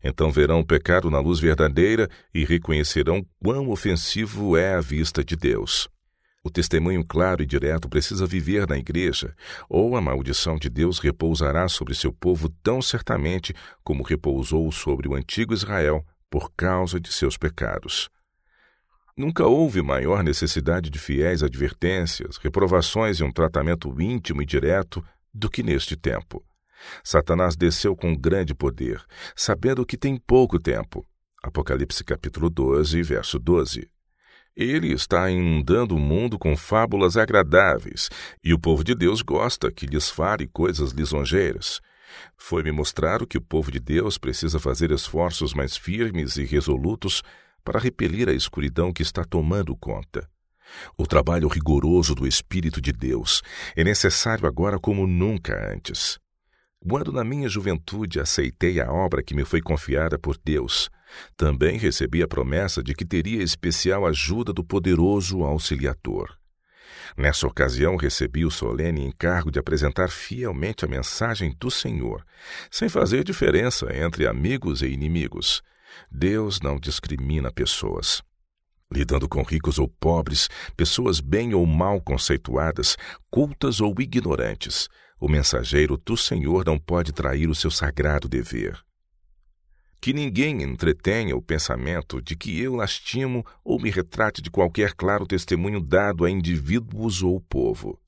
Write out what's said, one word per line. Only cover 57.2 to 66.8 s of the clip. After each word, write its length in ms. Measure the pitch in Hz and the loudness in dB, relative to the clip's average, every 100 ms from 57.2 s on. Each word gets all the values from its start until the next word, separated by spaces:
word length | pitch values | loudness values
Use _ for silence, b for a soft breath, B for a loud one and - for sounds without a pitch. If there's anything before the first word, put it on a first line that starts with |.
minha 260 | 113 143 131 | -4 -4 -4
juventude 680 | 104 98 82 80 101 104 85 | -2 -2 -2 -4 -6 -4 -2
aceitei 600 | 71 - 65 - 87 87 | -2 -2 -2 0 0 0
a 120 | 60 | -2
obra 320 | 80 92 67 | 0 0 -2
que 100 | - | -2
me 100 | 71 | -4
foi 180 | 71 85 | 0 -2
confiada 560 | 82 73 - 69 80 80 | 0 -2 0 0 0 -2
por 200 | - - | -4 -4
Deus, 460 | 78 76 58 - - B B B B - | -2 -2 0 -2 -4 B B B B -2
também 420 | 78 67 - - | 0 2 2 2
recebi 440 | 104 - 64 82 | 0 0 0 0
a 60 | 82 | 0
promessa 560 | 73 64 78 98 - | 0 0 0 -2 -4
de 100 | 62 | -4
que 120 | 73 85 | -6 -2
teria 360 | 92 85 113 | -2 0 -2
especial 640 | 87 - 85 82 90 95 92 | -2 -2 -2 0 2 2 2
ajuda 480 | 76 73 107 110 | 0 0 -2 -2
do 100 | 90 | -4
poderoso 800 | 82 98 90 85 90 104 90 95 | -2 0 4 4 6 4 0 -2
auxiliador. 920 | 73 78 - 69 67 65 60 50 50 - _ _ B B | 0 0 -2 -2 -2 -4 -6 -6 -8 -12 _ _ B B